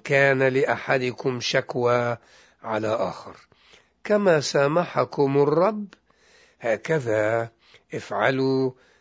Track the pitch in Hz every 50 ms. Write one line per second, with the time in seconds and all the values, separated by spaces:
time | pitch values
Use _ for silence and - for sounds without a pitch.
0 | - - 143 135 139 139 135 131 135 131 127 135 139 - 117 107 - - 139 135
1 | 123 123 117 - - 135 123 120 117 - - 135 - - - 127 120 120 120 120
2 | 120 120 120 - _ _ - - - _ _ _ - 113 110 107 110 107 110 -
3 | 185 - - - - - - - - _ _ _ _ _ - - _ _ _ _
4 | - - 208 208 208 190 165 151 135 - - 151 147 156 156 175 175 - - 135
5 | 127 - - - 143 135 139 143 143 143 151 160 180 220 214 214 208 190 - _
6 | _ _ _ _ _ _ _ _ _ _ _ _ - 117 110 101 - - 160 156
7 | 127 117 107 110 107 107 113 117 117 113 - _ _ _ - _ _ _ - 117
8 | - - 95 98 107 127 135 131 135 135 135 131 131 127 127 _ _ _ _ _